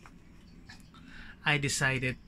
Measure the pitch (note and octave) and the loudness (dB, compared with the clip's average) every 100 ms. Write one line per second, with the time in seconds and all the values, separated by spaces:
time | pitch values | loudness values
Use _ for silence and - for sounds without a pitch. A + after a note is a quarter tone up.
0 | - - - - - - - - - - | -20 -20 -20 -20 -20 -20 -18 -18 -18 -20
1 | - - - - - D3 C#3 - C3+ C3 | -18 -14 -14 -2 2 4 4 2 2 2
2 | B2+ B2+ | 0 -4